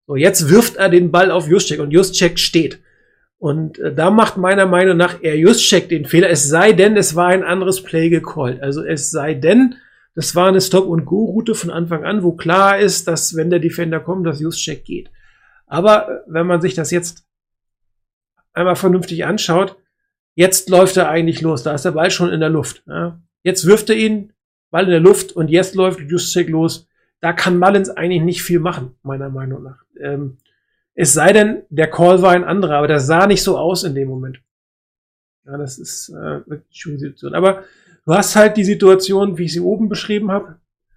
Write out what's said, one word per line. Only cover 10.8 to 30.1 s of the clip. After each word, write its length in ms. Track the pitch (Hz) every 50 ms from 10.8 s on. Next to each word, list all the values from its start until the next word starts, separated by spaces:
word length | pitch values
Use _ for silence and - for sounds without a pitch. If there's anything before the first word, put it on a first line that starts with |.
| 190 170 165 165 135 - 175 202 226 185 180 220 220 226 220
von 160 | - - 170
Anfang 340 | - 170 170 170 170 151 147
an, 180 | 165 208 214 180
wo 100 | 170 165
klar 460 | 170 - 160 175 190 196 196 196 196
ist, 300 | 208 196 - - - 180
dass 280 | 165 151 - - 165
wenn 140 | 160 160 170
der 100 | 180 170
Defender 400 | 156 165 165 - 170 165 160 160
kommt, 260 | 160 170 185 190 175
dass 140 | 170 156 147
Juszczyk 460 | 151 165 165 - - 160 151 - -
geht. 240 | - - - 117 - - _ _ _ _ _ _ _ _ _ _
Aber, 420 | _ - 156 180 214 214 208 - -
äh, 120 | - - - -
wenn 180 | 160 165 170
man 160 | 180 175 170 170
sich 120 | 185 -
das 160 | 165 156 -
jetzt 360 | 175 175 170 - - _ _ _ _ _ _ _ _ _ _ _ _ _ _ _ _ _ _ _ _ _ _ _ _ _ _ _ _
einmal 220 | 165 175 185 175
vernünftig 480 | 175 190 185 180 185 175 - 165 165 156
anschaut, 520 | 143 214 220 - - 165 175 196 190 - _ _ _ _ _ _ _ _ _ _ _ _
jetzt 340 | 165 175 185 190 - - -
läuft 280 | 185 180 190 185 -
er 120 | 185 175 151
eigentlich 320 | 156 170 165 165 160 -
los, 220 | 156 165 156 123 -
da 120 | 156 147
ist 120 | 139 -
der 60 | 185 151
Ball 180 | 156 165 190
schon 200 | - - 175 175
in 100 | 185 160
der 100 | 160 156
Luft. 320 | 160 151 139 - - - _
Ja. 340 | - 151 165 170 170 165 - _ _ _ _ _
Jetzt 240 | 180 185 185 156
wirft 220 | 175 208 214 214 -
er 80 | 220
ihn, 380 | 220 220 220 220 208 202 - _ _ _ _ _ _ _ _
Ball 140 | - 170 190
in 60 | 185
der 100 | 175 165
Luft 320 | 160 190 202 - - - -
und 160 | 175 160 147
jetzt 260 | 156 180 185 185 -
läuft 260 | 190 185 185 180 -
Juszczyk 480 | 147 143 170 170 - - - 180 175 165
los. 380 | 160 160 160 165 165 - - _ _ _ _ _ _ _
Da 120 | - 165 170
kann 260 | - - 185 180 175
Mullins 300 | 180 196 202 196 190 -
eigentlich 340 | - - 165 175 180 170 160
nicht 200 | 175 175 - -
viel 160 | - 175 170
machen, 380 | 156 180 165 143 131 131 - _ _
meiner 280 | 135 135 135 139 139
Meinung 320 | 131 131 131 131 131 - -
nach. 220 | 131 135 _ _ _ _ -
Ähm, 380 | 143 143